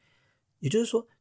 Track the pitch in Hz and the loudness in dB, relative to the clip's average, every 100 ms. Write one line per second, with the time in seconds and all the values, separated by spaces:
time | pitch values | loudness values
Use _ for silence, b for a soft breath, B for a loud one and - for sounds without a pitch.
0 | _ _ _ _ _ - 139 208 233 226 | _ _ _ _ _ -8 -2 0 2 -2
1 | - b | -4 b